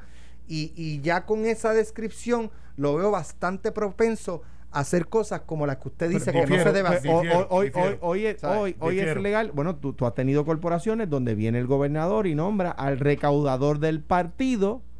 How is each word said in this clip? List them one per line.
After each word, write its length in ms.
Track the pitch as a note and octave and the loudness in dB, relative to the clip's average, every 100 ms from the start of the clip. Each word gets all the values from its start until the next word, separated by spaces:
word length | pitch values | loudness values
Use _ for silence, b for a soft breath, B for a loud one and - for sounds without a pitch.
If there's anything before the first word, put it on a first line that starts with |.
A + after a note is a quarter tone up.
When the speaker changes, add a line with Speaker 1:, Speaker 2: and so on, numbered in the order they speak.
| b b b b - | b b b b -8
Speaker 1:
y, 260 | D#3 D3+ | -6 -6
y 280 | D#3+ D#3+ D3 | -6 -6 -4
ya 240 | D3 F3+ F3+ | 0 -2 0
con 180 | A3 | -2
esa 300 | A3 A3+ A3+ | 0 0 2
descripción 760 | A3 A3 - A3 - A#3 A#3+ A3 b b - | 2 0 -4 -8 -6 -2 -2 -2 b b -2
lo 180 | C#3+ D3 | 0 2
veo 140 | G3+ | 2
bastante 600 | G3 C#3+ - F3+ F#3+ A3 | 0 -4 -4 -4 -2 -4
propenso 680 | A3 G#3 F#3 A3+ A3 - E3+ b b b | -2 -4 2 0 0 -6 -8 b b b
a 100 | C#3+ | -4
hacer 280 | C#3 F3 E3 | 0 0 2
cosas 340 | A3 G#3 F3 | -2 0 -6
como 240 | - D#3 C#3+ | -6 -2 -2
las 100 | C#3 | -2
que 120 | C3 | -6
usted 180 | - E3+ | -4 -2
Speaker 2:
Pero 120 | E3+ | 0
Speaker 1:
dice 140 | C#3+ | 0
que 60 | D3 | 2
no 60 | |
Speaker 2:
difiero, 200 | E3 F3+ | 4 4
Speaker 1:
se 80 | F#3+ | 4
debe 160 | G3 F3+ | 4 2
Speaker 2:
pe-, 80 | F3 | 2
Speaker 1:
hacer. 140 | C#3+ | 4
Speaker 3:
Hoy, 120 | E3 | 2
Speaker 2:
difiero, 260 | E3+ E3+ F#3+ | 4 4 4
Speaker 3:
hoy, 140 | F#3 G3 | 2 2
Speaker 2:
difiero, 220 | F3 F#3 | 2 0
Speaker 3:
hoy, 100 | G3+ | 0
hoy 260 | E3+ F#3 A3 | -2 0 -2
es, 140 | - | -2
Speaker 1:
¿sabe? 180 | D3+ G#3 | 0 0
Speaker 3:
hoy, 180 | G3+ - | 0 -2
hoy 160 | E3 F#3 | -2 0
es 40 | |
Speaker 2:
difiero. 200 | D#3+ C#3 | 0 0
Speaker 3:
legal. 320 | G3+ G#3+ A3 | 0 0 0
Bueno, 220 | C#3+ D#3+ D3+ | -2 -2 -2
tú, 160 | C#3 | -4
tú 140 | A2 A#2+ | 0 -2
has 80 | |
tenido 300 | B2+ C3 C#3+ D3 | 2 2 2 2
corporaciones 640 | D#3 E3+ E3+ A3 A3 G3+ | 0 0 0 0 0 0
donde 240 | C#3 A#2+ | 0 0
viene 240 | G#2+ A2 A#2+ | 0 2 0
el 80 | B2 | 2
gobernador 600 | C#3 C#3+ D3+ E3+ A3 F#3+ | 2 2 0 0 2 2
y 80 | |
nombra 360 | D3 F3+ G#3+ F3 | 0 0 0 -2
al 280 | - C#3 C3 | 0 -2 2
recaudador 800 | C#3+ C#3+ D3 C#3+ C#3+ C3 C#3+ D3 | 2 2 2 2 2 2 2 2
del 220 | D#3+ D#3 | 0 -2
partido 840 | - F3+ E3+ - C4 A#3+ G3 B3+ - | 0 0 0 -2 0 2 0 0 -8